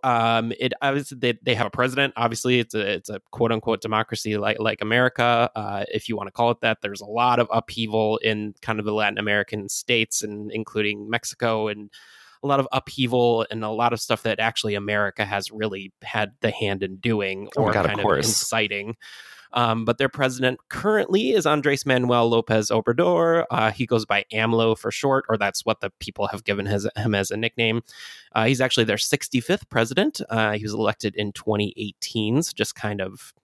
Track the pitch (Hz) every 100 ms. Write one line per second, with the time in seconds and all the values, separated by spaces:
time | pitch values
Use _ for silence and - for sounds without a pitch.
0 | 131 117 117 113 117 - 127 - 143 143
1 | 139 127 123 113 - 113 107 - 127 127
2 | 139 113 117 113 127 123 113 110 101 95
3 | - 101 _ - 117 110 113 110 110 110
4 | 110 110 107 104 104 110 110 107 107 120
5 | 127 - 120 117 117 110 101 101 104 107
6 | - 107 98 - 117 117 117 110 101 101
7 | 104 113 123 120 117 113 - 117 110 110
8 | 107 110 110 107 107 - - 107 104 107
9 | 104 104 104 104 101 107 98 - - 117
10 | 110 - 107 104 104 110 110 107 104 104
11 | 107 117 - - 117 110 107 104 104 -
12 | - - - _ 139 139 135 131 - -
13 | 123 123 120 113 110 113 107 110 117 117
14 | - 113 113 107 113 - 110 101 101 104
15 | 101 - 101 101 95 107 107 98 95 _
16 | - 110 104 - 113 - 104 98 95 95
17 | 120 107 95 95 101 - 107 107 87 104
18 | 101 71 110 104 - 113 104 101 104 113
19 | - - - - - 123 117 113 110 120
20 | 135 - 131 127 127 123 - - 208 214
21 | - 196 254 220 156 151 143 139 139 127
22 | 123 120 117 113 113 110 107 110 120 120
23 | 180 170 165 170 - 120 110 107 120 113
24 | 107 101 - 107 113 113 113 110 110 -
25 | 139 135 - 110 101 - 113 110 98 -
26 | - - 101 101 - 101 101 104 104 107
27 | 110 101 98 107 117 - 113 117 - -
28 | - - - 110 113 127 131 - 110 104
29 | - - - 127 143 202 - 113 117 135
30 | 294 - - 113 110 104 104 110 104 -
31 | 104 101 104 - 110 104 104 - 104 -
32 | - 113 107 135 170 - 107 - 107 101
33 | 95 107 - -